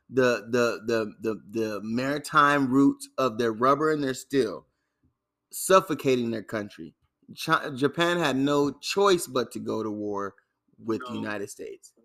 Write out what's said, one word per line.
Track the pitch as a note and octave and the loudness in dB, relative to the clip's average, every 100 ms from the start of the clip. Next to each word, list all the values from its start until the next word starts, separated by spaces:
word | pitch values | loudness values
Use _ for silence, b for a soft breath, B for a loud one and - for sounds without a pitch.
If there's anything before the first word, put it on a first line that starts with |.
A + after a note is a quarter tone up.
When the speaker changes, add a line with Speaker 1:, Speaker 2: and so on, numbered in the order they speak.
| b | b
Speaker 1:
the, | B2 B2+ A2+ A2 | 2 2 2 0
the, | B2 A#2+ F#2 A2 | 2 2 0 -2
the, | A2+ G#2+ - | -2 -2 -4
the, | A2 G#2+ F#2 | -6 -6 -6
the | A2+ A2 G#2 | -4 -4 -4
maritime | G#2+ A#2 C3+ D3 C#3+ D#3 C#3+ C#3+ C3+ | -4 -4 -2 -4 0 4 4 4 4
routes | C3 C#3 C#3 - - | 4 4 2 -6 -2
of | C3 A2 | -2 0
their | A#2 | -2
rubber | A2 B2+ C#3+ D#3 | 2 2 4 2
and | D3+ | 0
their | C#3 | -2
steel, | B2+ - C#3 A2 D#2 - _ _ _ _ _ _ _ _ | -6 -2 0 0 -2 -14 _ _ _ _ _ _ _ _
suffocating | - - F#3+ F#3 D3+ C#3 B2+ A#2 | -6 4 4 4 -2 2 2 0
their | A2+ | -4
country. | F#2+ A2 G#2 - E2 _ _ _ - - | -6 -6 -8 -12 -18 _ _ _ -20 -10
Chi-, | - D#3+ D#3 | -2 -2 -2
Japan | C3 C#3 - E3+ F3 | 0 0 2 0 2
had | D#3 C3 | 0 2
no | C#3 D3 C#3+ | 2 2 0
choice | C3 - - G3+ F3+ E3+ | -2 -4 2 4 4 0
but | C3 A2+ | -4 -4
to | A2 | -6
go | G#2+ A2 | -6 -4
to | A2 | -4
war | G#2 G#2 G2+ G2 - _ _ _ _ | -6 -6 -4 -6 -10 _ _ _ _
with | A2 A2 - | -4 -4 -4
the | |
Speaker 2:
No. | G#2+ | -8
Speaker 1:
United | G#2+ G#2 G#2 | -6 -8 -8
States. | - - - - _ | -12 -16 -16 -20 _